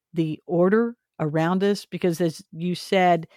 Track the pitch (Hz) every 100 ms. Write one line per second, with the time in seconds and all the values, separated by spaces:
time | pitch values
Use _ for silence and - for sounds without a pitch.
0 | _ 165 160 - - 170 180 220 233 240
1 | _ - 156 156 165 185 202 202 - 175
2 | 185 160 170 - - 160 175 175 - 196
3 | 180 170 165